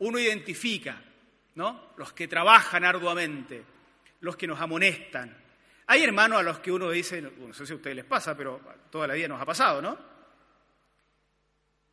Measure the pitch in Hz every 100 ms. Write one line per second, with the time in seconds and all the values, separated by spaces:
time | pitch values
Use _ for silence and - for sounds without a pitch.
0 | 208 240 233 208 156 170 240 202 139 113
1 | - _ _ _ _ 160 196 247 - -
2 | 139 - 165 165 185 220 - 175 180 180
3 | 170 175 160 147 117 120 107 _ _ _
4 | _ _ 170 170 170 147 165 165 190 160
5 | - 135 120 - _ _ _ _ - 262
6 | 294 202 220 220 170 160 180 185 180 170
7 | 170 175 139 123 123 110 143 156 143 127
8 | 123 247 165 143 135 131 - - _ -
9 | 147 147 160 127 139 170 247 143 175 302
10 | - - - _ _ _ _ _ _ _
11 | _ _ _ _ _ _ _ _ _